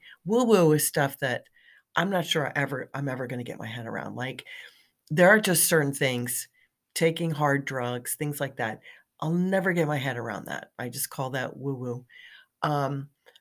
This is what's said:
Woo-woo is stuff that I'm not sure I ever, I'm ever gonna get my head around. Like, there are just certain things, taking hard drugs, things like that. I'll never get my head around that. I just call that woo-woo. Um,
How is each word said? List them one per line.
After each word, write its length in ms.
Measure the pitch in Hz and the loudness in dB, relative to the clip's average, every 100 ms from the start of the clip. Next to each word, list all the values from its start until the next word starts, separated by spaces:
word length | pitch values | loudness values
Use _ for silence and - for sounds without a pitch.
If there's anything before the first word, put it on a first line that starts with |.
| - - | -16 -12
Woo-woo 480 | 165 226 247 208 165 | 0 2 6 6 8
is 160 | 151 147 | 6 4
stuff 320 | - 139 - | 2 0 0
that 240 | 135 120 - _ _ - _ - | -4 -4 -8 _ _ -20 _ -2
I'm 120 | 180 | 0
not 160 | 190 165 | 0 0
sure 220 | 165 139 | 0 0
I 60 | - | 0
ever, 340 | 139 135 - | -2 -4 -8
I'm 160 | 135 139 | -6 -4
ever 180 | 127 127 | -4 -6
gonna 160 | 123 | -6
get 160 | 123 - | -8 -10
my 80 | 110 | -10
head 180 | 117 113 | -10 -8
around. 300 | 110 - 104 | -8 -8 -8
Like, 300 | 127 127 - - - - _ _ - | -8 -8 -14 -18 -18 -20 _ _ -2
there 180 | 156 180 | 6 8
are 140 | 214 | 8
just 240 | 214 165 - | 6 2 4
certain 260 | 165 143 | 4 4
things, 560 | 139 139 123 120 - - _ _ _ _ | 2 0 0 -2 -6 -8 _ _ _ _
taking 380 | - 165 165 170 | 0 0 2 -2
hard 340 | 147 147 139 139 | 0 2 2 0
drugs, 500 | 135 120 123 123 - | -4 -4 -4 -6 -4
things 240 | 151 143 | -4 -4
like 160 | 139 - | -6 -4
that. 240 | 117 107 - - _ _ | -6 -6 -14 -20 _ _
I'll 140 | 156 | -2
never 400 | 170 180 190 185 | 0 2 2 2
get 160 | 175 151 | 2 2
my 80 | 147 | 0
head 180 | 135 120 | -2 -4
around 300 | 117 98 - | -6 -8 -8
that. 260 | 73 - - | -10 -10 -10
I 80 | 120 | -8
just 220 | 123 - | -6 -6
call 220 | - 131 | -6 -4
that 260 | 131 127 - | -4 -6 -6
woo-woo. 480 | 135 135 123 123 - - - - _ _ | -6 -6 -6 -8 -10 -20 -20 -20 _ _
Um, 480 | 156 147 139 139 143 _ _ - | -2 0 0 -4 -8 _ _ -20